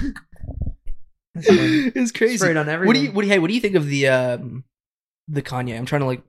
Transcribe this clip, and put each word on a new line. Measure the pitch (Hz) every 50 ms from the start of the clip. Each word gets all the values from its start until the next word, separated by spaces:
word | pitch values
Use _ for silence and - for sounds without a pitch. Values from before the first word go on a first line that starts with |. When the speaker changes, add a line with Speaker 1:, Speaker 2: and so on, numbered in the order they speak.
| - 285 - - - _ - - - - - - - - - - _ - - - - - _ _ _ _ -
Speaker 1:
That's | 170 - 440
funny. | 370 339 320 320 311 302 269 254 -
Speaker 2:
It's | 269 254 233 -
crazy. | - 220 233 247 208
Speaker 1:
Spray | 190 175
it | 165 156
on | 147 151
Speaker 2:
What |
do |
you, | 156 165 185 202 240 262 285 269
Speaker 1:
everything. | 196
Speaker 2:
what | 202 208
do | 196
you, | 202
hey, | 190
what | 160 170
do | 220
you | 247
think | 233 202 190
of | 175 147 143
the, | 143 139 139 135
um, | 131 127 127 127 123 120 131 120 127 131 - _ _ _ _ _ _ _ _ _ _ _ _ -
the | 151 143
Kanye? | - - 135 123 127 123 113 113
I'm | 123
trying | - - 147
to, | 139 131
like, | 127 127 -